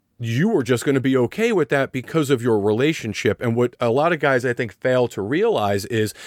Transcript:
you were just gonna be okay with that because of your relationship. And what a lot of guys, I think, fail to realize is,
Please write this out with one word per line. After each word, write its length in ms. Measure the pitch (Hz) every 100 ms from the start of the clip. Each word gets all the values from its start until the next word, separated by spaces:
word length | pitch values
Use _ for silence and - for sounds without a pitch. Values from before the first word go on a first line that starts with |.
| _ -
you 300 | 117 117 214
were 140 | 185
just 220 | 117 120 147
gonna 140 | 135
be 160 | 131 131
okay 360 | 120 - 233
with 160 | 190 143
that 220 | 139 131
because 380 | 131 - 165 135
of 100 | 123
your 180 | 120 107
relationship. 840 | 104 107 147 160 110 - 110 98
And 120 | 117
what 220 | 117 120 -
a 100 | 120
lot 220 | 127 165
of 60 | 160
guys, 240 | 147 131 127
I 60 |
think, 180 | 120 117
fail 360 | - 127 127 120
to 120 | -
realize 640 | 98 160 226 139 101 101 107
is, 280 | 113 107 -